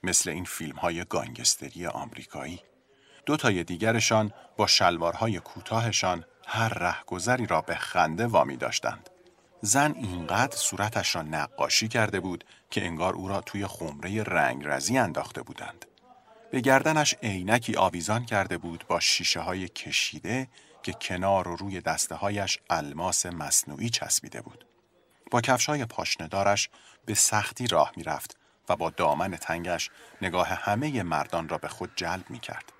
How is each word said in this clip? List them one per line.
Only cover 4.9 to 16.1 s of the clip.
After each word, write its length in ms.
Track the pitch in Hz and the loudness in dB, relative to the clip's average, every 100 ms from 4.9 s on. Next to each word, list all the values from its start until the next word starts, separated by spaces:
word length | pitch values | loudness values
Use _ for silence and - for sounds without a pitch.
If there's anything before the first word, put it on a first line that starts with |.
| 85 85 85 113 90 | 4 0 0 -2 -2
کوتاهشان 840 | - - - 113 113 - - 87 - _ - | -8 -16 -4 -2 0 0 0 -2 -6 _ -6
هر 220 | - 113 | 0 0
رهگذری 760 | 95 87 - - 90 92 127 107 | 0 -2 -2 -4 -4 2 2 4
را 160 | 85 | 2
به 140 | - 82 | 2 -4
خنده 520 | - 90 82 82 117 | -2 2 2 2 2
وامی 300 | 92 67 65 | 4 4 0
داشتند. 520 | - - - - - - - _ _ _ | -2 -2 -4 -6 -16 -20 -20 _ _ _
زن 320 | 104 127 147 - | 0 4 4 2
اینقدر 600 | 101 90 82 95 131 - | -6 -6 -2 2 2 0
صورتش 580 | - 95 104 107 92 90 | -2 0 -2 0 0 -2
را 60 | |
نقاشی 680 | 78 78 73 - 71 - 113 | -2 -4 -4 0 2 2 2
کرده 320 | 117 107 98 | 2 2 0
بود 260 | 92 85 - - _ | -2 -6 -10 -20 _
که 160 | - 95 | -4 -2
انگار 280 | 80 90 | 0 -2
او 140 | 87 95 | -2 -2
را 140 | 98 | -4
توی 260 | - 101 101 | -4 -6 -6
خمرهٔ 560 | - 82 73 90 107 | -6 -10 -8 -6 -4
رنگرزی 760 | 104 87 69 64 73 67 73 131 | 0 2 2 0 -2 -2 2 2
انداخته 440 | 107 76 71 - | 2 0 -6 -8
بودند. 440 | - - - - - _ _ | -10 -12 -14 -14 -20 _ _